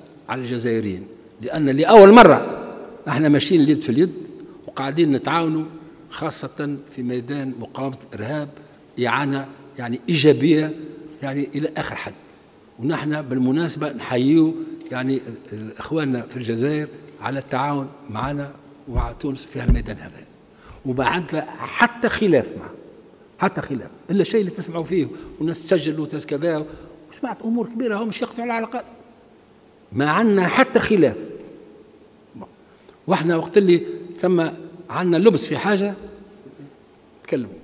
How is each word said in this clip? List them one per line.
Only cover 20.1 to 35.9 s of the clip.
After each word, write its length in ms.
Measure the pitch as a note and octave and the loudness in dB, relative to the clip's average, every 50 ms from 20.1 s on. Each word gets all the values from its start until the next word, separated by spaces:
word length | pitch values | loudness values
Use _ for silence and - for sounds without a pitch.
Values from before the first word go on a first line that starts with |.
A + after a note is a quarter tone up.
| - - - - - - - - - - - - - - - | -18 -20 -20 -20 -20 -20 -20 -20 -20 -20 -20 -20 -20 -12 -8
وما 200 | C3+ B2 C3+ B2+ | -6 -2 0 0
عندنا 340 | - E3 F3+ D#3+ - - D#3 - - | 0 0 -2 -4 -4 -6 -6 -6 -8
حتى 580 | - - B2 - - - A#3+ A#3 - A#3 - A3 | -10 -12 -12 -6 0 0 0 0 0 -2 -4 -2
خلاف 460 | - - G#3+ F#3 D#3 B2 - - - - | -2 0 2 4 4 4 2 0 -8 -14
معه، 120 | - - - - - - - - - - - - - - _ - | -14 -16 -18 -20 -20 -20 -20 -20 -20 -20 -20 -20 -20 -18 _ -4
حتى 220 | F#3 F#3 - E3+ | -4 -2 -2 -4
خلاف، 300 | - - C#3 A2+ - - - - - - | -8 -8 -8 -8 -10 -12 -18 -16 -8 -4
إلا 120 | F3+ G3+ | 0 0
الشيء 180 | E3+ - - A3 | 0 0 0 0
اللي 100 | G3 F3 | -2 -2
تسمعوا 340 | - - D#3+ E3 E3 E3+ D#3 | -4 -10 -10 -8 -6 -8 -6
فيه 240 | C3+ F#3 E3+ C3+ A#2+ - - - - - - | -2 -2 -2 -2 -2 -6 -14 -16 -16 -10 -6
والناس 240 | D#3 E3 D#3+ - | -6 -4 -4 -4
تسجل 380 | - - F#3+ D#3+ C#3+ D#3 D3+ D#3 | -2 0 0 0 0 -2 -4 -6
وناس 260 | D3+ - D3+ D3 - | -6 -8 -8 -10 -8
كذا، 400 | - D3 C#3 E3 E3+ D#3+ D3+ D3+ D3+ - - - - - - - - | -6 -6 -4 -2 -2 -2 -4 -6 -8 -14 -20 -20 -20 -20 -20 -20 -20
وسمعت 320 | - - C#4 A#3+ G3 - | -16 -12 -10 -10 -10 -8
أمور 260 | - A3+ A#3 A#3+ A3 A#3 | -6 -4 -4 -4 -4 -6
كبيرة 340 | A#3 A3+ C4 A3+ G#3 G3+ | -6 -6 -6 -4 -4 -4
هم 60 | A#3 A3 | -6 -6
مش 140 | - - | -6 -8
يقطعوا 240 | B3 - - A#3 A#3 | -8 -8 -8 -10 -8
العلاقات. 380 | A#3+ A#3 A3+ A3 A3 B3+ A#3 - - - - - - - _ - - - - _ _ _ _ _ _ _ _ _ - | -6 -6 -6 -6 -6 -8 -10 -12 -12 -20 -20 -20 -20 -20 _ -20 -20 -20 -20 _ _ _ _ _ _ _ _ _ -8
ما 180 | - A#2+ C#3+ D3+ | -4 -2 0 2
عندنا 380 | D#3 G3 A#3 A3 G3+ G3 F3+ E3+ | 2 2 4 4 4 4 2 2
حتى 300 | - C4 B3+ - - A3 | 2 2 2 4 2 0
خلاف. 500 | - - A3 F#3 D3 A#2+ G2+ - - - - - - - - - - - - - - - - - - _ _ _ _ _ - - - - - _ - - - - - - - - - | 2 2 4 4 4 2 2 -2 -10 -14 -14 -16 -18 -18 -20 -20 -20 -20 -20 -20 -20 -20 -20 -20 -20 _ _ _ _ _ -18 -18 -18 -18 -20 _ -20 -20 -20 -20 -20 -20 -20 -12 -4
واحنا 300 | D#3+ F#3+ D3+ D#3+ F3 E3+ | -2 -2 0 0 0 0
وقت 220 | D#3+ D#3+ E3+ - G#3 | 0 0 2 2 4
اللي 240 | G3 F3+ F3 E3 - - - - - - - - | 6 6 4 4 2 -4 -10 -12 -12 -16 -10 -4
ثم 280 | F#3 F3+ F#3 E3+ D#3+ D#3 - - - - - - - - | 0 2 2 2 0 -2 -4 -10 -16 -18 -20 -20 -14 -10
عندنا 260 | - D#3 F#3 F3 E3+ | -6 -4 0 2 2
لبس 280 | D#3+ G3+ A3+ F3+ - - | 6 6 6 6 4 -2
في 140 | - D3+ B2+ | -4 -4 -4
حاجة 360 | - G3 G#3 F#3+ G3 G3+ | -2 0 0 0 -2 -4